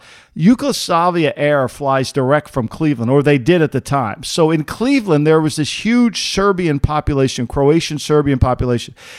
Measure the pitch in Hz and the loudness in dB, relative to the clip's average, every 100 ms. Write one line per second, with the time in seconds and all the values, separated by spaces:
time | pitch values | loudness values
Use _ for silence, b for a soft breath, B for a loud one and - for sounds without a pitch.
0 | B B B - 170 254 277 - - 170 | B B B 0 2 2 0 -4 -2 0
1 | 175 170 147 - 147 143 127 - 139 135 | 2 2 0 0 0 0 -2 -4 -2 -2
2 | 131 - 127 147 - 139 113 - 156 123 | -2 -2 0 0 -2 -6 -6 -2 -2 0
3 | 117 143 143 143 120 175 151 131 - 139 | 0 2 4 2 2 2 2 -2 -4 -4
4 | 113 - - - 160 160 147 - 240 277 | -4 -6 -6 0 2 0 -2 -4 0 0
5 | 208 147 151 160 156 - 147 - 214 240 | 2 2 4 2 2 -2 -4 -4 0 2
6 | 240 170 - - 202 185 170 143 - 151 | 2 0 -4 -2 0 0 -2 0 0 -2
7 | 151 139 135 - 120 143 139 165 - 151 | -2 0 0 -2 -6 0 2 2 0 -6
8 | - 151 143 131 131 123 127 120 - B | 0 0 2 0 0 0 -2 -4 -6 B
9 | B | B